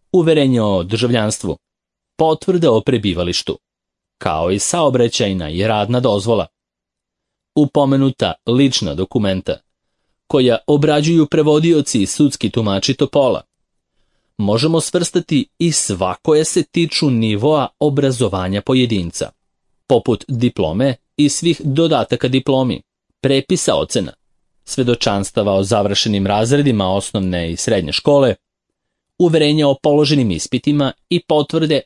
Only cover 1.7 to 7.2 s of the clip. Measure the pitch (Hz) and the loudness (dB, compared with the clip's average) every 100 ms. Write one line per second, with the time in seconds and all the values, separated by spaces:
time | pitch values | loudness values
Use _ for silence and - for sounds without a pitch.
1.7 | _ _ _ _ - 160 160 - 180 160 | _ _ _ _ -2 0 0 -2 0 2
2.7 | 110 120 120 104 85 87 82 - - _ | 2 2 0 0 -2 -4 -4 -6 -10 _
3.7 | _ _ _ _ - 95 78 85 101 - | _ _ _ _ -8 -4 -2 0 -2 -2
4.7 | 175 151 127 117 - 104 95 78 82 107 | -2 0 2 0 0 -2 -2 -4 -4 -2
5.7 | 107 104 123 123 101 104 110 82 _ _ | -2 -2 0 0 0 0 -2 -2 _ _
6.7 | _ _ _ _ _ | _ _ _ _ _